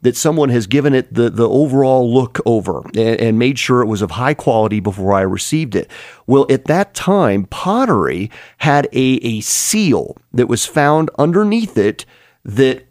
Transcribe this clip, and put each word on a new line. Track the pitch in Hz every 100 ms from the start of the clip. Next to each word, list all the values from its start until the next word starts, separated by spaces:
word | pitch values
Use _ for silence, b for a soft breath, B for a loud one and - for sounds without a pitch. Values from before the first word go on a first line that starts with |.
that | 123 123
someone | 151 156 143
has | 120 98
given | 135 143 131
it | -
the, | - 120
the | 87 117
overall | 127 147 131 131 131 123
look | 123 123 - -
over | 113 95 73 - -
and, | 113 113
and | 113 110
made | 123 131
sure | - 123
it | 113
was | 104
of | 98
high | 90 127
quality | 156 - 113 107 107
before | 101 98 95
I | 98
received | 95 95 - 156 147 98
it. | - B B B -
Well, | 135 123
at | 135 -
that | 160 202 -
time, | - 202 139 101 95
pottery | - 180 220 262 123 73 78 104 B B B
had | 151 143 139
a, | - 131 131
a | 120 110
seal | - - - 214 196 104 62 - _
that | 120 123
was | 117 -
found | 156 143 156 160 -
underneath | 151 175 208 226 220 -
it | 101 - - b b b
that | - 104 135 131 _